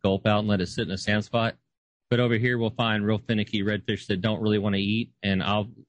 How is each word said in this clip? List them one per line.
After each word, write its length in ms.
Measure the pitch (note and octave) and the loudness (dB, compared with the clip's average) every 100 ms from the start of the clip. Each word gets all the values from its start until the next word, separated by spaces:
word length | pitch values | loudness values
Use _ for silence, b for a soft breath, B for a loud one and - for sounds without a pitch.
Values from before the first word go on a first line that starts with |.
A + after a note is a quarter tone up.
gulp 240 | G2 F#2+ A2 | 0 2 2
out 140 | G#2 | 2
and 80 | G#2 | 2
let 140 | G2 | 0
it 60 | E2+ | 0
sit 200 | - E2+ | -4 -6
in 40 | |
a 40 | F#2+ | -4
sand 260 | G#2+ G#2 | -2 -2
spot. 320 | - A#2 A2+ - _ _ _ _ - | 0 -2 -2 -4 _ _ _ _ -2
But 100 | A#2+ | 2
over 160 | A#2+ A2+ | 2 2
here, 220 | B2+ A#2+ | 0 0
we'll 140 | A2 | -2
find 340 | A#2+ A2+ G#2+ G#2 | 0 0 2 2
real 140 | G#2+ - | 0 0
finicky 340 | G#2+ G#2 G#2 | -2 -2 -2
redfish 440 | G2+ G#2 - G2 - | -2 -2 -4 -6 -4
that 140 | F#2+ | -2
don't 200 | A2 G#2 | 0 0
really 180 | G#2+ G#2 | 2 2
wanna 180 | G#2 G2 | 2 0
eat, 340 | G2 A2+ A#2+ _ | 0 -2 -4 _
and 180 | G2 F#2+ | -2 0
I'll 240 | E2+ G#2 G#2 - | 0 0 -2 -10